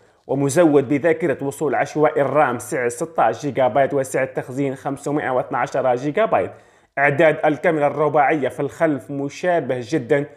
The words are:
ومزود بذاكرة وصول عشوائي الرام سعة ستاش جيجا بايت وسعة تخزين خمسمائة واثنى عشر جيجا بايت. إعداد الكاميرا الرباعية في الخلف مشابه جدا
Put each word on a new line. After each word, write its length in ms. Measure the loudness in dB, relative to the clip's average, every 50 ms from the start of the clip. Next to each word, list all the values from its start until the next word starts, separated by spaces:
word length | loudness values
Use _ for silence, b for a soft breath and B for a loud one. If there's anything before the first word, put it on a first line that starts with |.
| b b b b b
ومزود 600 | -4 -2 -2 0 0 4 4 4 6 6 4 4 2
بذاكرة 540 | -2 0 2 0 0 2 0 -2 -2 -2 -4
وصول 320 | -8 -4 -4 -2 -2 0
عشوائي 460 | 0 -2 -2 0 2 2 2 2 2
الرام 380 | 0 2 4 2 2 2 0 -4
سعة 300 | -6 -6 -4 -2 -2 -2
ستاش 520 | -2 -4 -8 -6 0 2 2 2 0 -2
جيجا 260 | -6 -4 0 0 0
بايت 260 | 2 4 2 2 2 0
وسعة 320 | -2 -2 -2 -2 -4 -4
تخزين 500 | -2 -4 -8 -8 -8 -6 -4 -4 -4 -4
خمسمائة 540 | -6 -8 -8 -8 -6 -6 -4 -4 -2 -2 0
واثنى 280 | 0 -2 -2 -2 -2
عشر 380 | -2 -2 -2 -2 0 0 0 0
جيجا 300 | 0 -2 -4 0 0 0
بايت. 260 | 2 2 0 0 -2 -8 b b b b b b b b
إعداد 400 | 0 2 2 4 4 4 4 4 2 0
الكاميرا 420 | 0 0 2 0 0 0 2 0
الرباعية 600 | 0 0 0 0 2 2 2 2 2 2 0 -2 -4
في 100 | -4 -4
الخلف 520 | -6 -6 -2 0 0 0 0 -2 -6 -8
مشابه 680 | -8 -6 -6 -8 -8 -4 0 0 0 0 0 -2 -4 -4
جدا 460 | -4 -2 -4 -4 0 2 0 0 0 -4 b